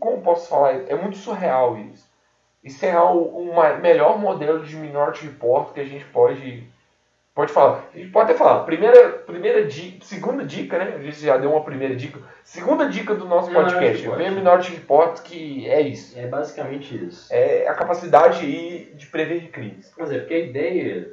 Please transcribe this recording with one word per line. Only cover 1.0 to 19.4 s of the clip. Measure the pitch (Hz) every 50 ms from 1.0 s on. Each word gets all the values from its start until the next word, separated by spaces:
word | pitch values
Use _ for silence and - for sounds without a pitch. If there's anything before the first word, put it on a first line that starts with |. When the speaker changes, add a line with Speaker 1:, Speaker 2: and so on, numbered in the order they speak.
| 180 208 190 -
Speaker 1:
surreal | - 240 214 185 185 160 131 131 127 120 113 104
isso. | 104 - 90 92 _ _ _ _ _ _ _ _ _ _ _ _ -
Isso | - 135 - -
é | 190 175 170
o, | 170 180 180 170 165
o | 151 - 175 175 175 170
ma-, | 170 160 151 143
melhor | 135 - 170 165 147 147 160 - 208
modelo | 208 196 185 151 151 147 160 160 156
de | 147 156
Minority | 156 156 151 139 143 143 156 160 - 156
Report | 147 135 - - 117 127 143 147 - -
que | 147
a | 139
gente | 135 139 143 139
pode, | - - 127 120 123 143 139 139 131 120 117 123 - _ _ _ _ _ _ _ _ _ _ _ _ -
pode | - 147 - -
falar. | 175 139 123 - - - - -
A | 160
gente | 180 -
pode | - - - -
até | - -
falar. | 302 143 120 - -
Primeira, | - 160 - 208 220 247 247 240 170
primeira | - - - - 170 175 185 220 240 220 -
di-, | 147 127 151 175 185 - - -
segunda | - 208 175 - 208 262 277 220
dica, | 147 151 190 - - 190 170
né? | 190 208 -
A | - 139
gente | 147 147 147
já | 151 151 135
deu | - 135 143 151
uma | 156 151
primeira | 151 139 135 135 135 127
dica. | 120 131 151 - - - - - - _
Segunda | _ - 175 175 240 302 311 294 240
dica | 185 208 - 214 214
do | 196 190
nosso | 180 175 175 180 175
Speaker 2:
Minority | - 170 151 - -
Speaker 1:
podcast. | 180 143 120 107 - -
Speaker 2:
Report. | 113 101 -
Speaker 1:
Vem | 165 190 196
Minority | 196 190 180 175 180 180 - 170
Report, | 151 - - 139 147 165 170 165 - -
que | - 175 165 160 151 139 131 113 120
é | 131 151
isso. | 151 135 113 95 - - - 123
Speaker 2:
É | 120
basicamente | 123 127 143 151 151 - 156 139 135 139 143 139 - 123 - -
isso. | - - - - - -
Speaker 1:
É | 120 127 143 135 - - -
a | -
capacidade | - 170 170 175 165 - - 147 143 165 170 170 - 175
aí | 143 143 165 170 170 175 165 - - -
de | 143 -
prever | - - 156 156 151 170 170